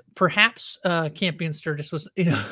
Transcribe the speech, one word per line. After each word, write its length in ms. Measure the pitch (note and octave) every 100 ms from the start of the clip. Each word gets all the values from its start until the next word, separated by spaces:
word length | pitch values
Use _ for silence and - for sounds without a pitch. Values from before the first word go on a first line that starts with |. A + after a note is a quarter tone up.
| _
perhaps, 640 | - F3+ G#3 A3+ - - -
uh, 260 | F#3 E3+ D#3
Campion 420 | D#3 F#3 D#3 E3
Sturgis 400 | D3+ D#3+ D3 D3
was, 160 | D#3 - -
you 80 | E3+
know, 180 | G#2+ G2+